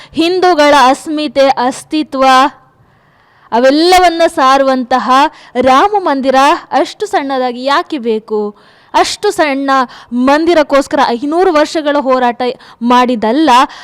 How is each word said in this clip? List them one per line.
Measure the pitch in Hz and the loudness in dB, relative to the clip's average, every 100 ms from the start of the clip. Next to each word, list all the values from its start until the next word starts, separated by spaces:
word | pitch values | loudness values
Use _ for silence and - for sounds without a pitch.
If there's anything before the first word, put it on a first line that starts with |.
| - | -12
ಹಿಂದೂಗಳ | - 330 370 359 311 294 294 254 | -4 -2 0 0 2 2 4 4
ಅಸ್ಮಿತೆ, | 277 330 302 302 277 269 | 0 -4 -6 -4 0 0
ಅಸ್ತಿತ್ವ | - 247 - - 311 - 262 262 262 277 - _ _ _ _ _ _ _ _ - | 0 -4 -6 -6 -6 -4 0 2 4 2 -4 _ _ _ _ _ _ _ _ -6
ಅವೆಲ್ಲವನ್ನ | 233 262 294 339 370 359 330 330 | 0 2 2 2 4 2 2 -2
ಸಾರುವಂತಹ | 320 262 277 269 262 240 254 233 262 302 - - | 0 2 2 0 -2 -2 -2 2 2 2 -4 -10
ರಾಮ | 254 254 262 403 415 | -2 2 2 2 0
ಮಂದಿರ | 349 277 262 262 285 339 - | -2 -2 0 2 2 0 -2
ಅಷ್ಟು | 262 330 - 415 | -4 -4 -6 -4
ಸಣ್ಣದಾಗಿ | 359 277 269 254 240 | -4 -4 -4 -4 -4
ಯಾಕೆ | 262 294 349 302 | -2 -2 -2 -6
ಬೇಕು? | 233 220 220 214 208 - _ _ _ | -4 -4 -4 -6 -6 -10 _ _ _
ಅಷ್ಟು | 302 - - 415 | -2 -2 -2 -4
ಸಣ್ಣ | - 302 269 277 269 240 - - | -2 -2 -2 -2 -2 -2 -8 -8
ಮಂದಿರಕ್ಕೋಸ್ಕರ | 240 262 294 330 339 285 277 277 302 247 | -2 0 2 2 0 2 0 0 -2 -2
ಐನೂರು | 240 285 330 381 | -2 -4 0 2
ವರ್ಷಗಳ | 302 302 330 294 285 | 2 0 -2 -2 -2
ಹೋರಾಟ | 262 254 247 233 247 - - - | 0 0 -2 -2 -6 -8 -16 -8
ಮಾಡಿದಲ್ಲ, | 233 247 254 240 220 269 311 240 277 - | 0 0 0 -2 -2 0 2 2 2 -4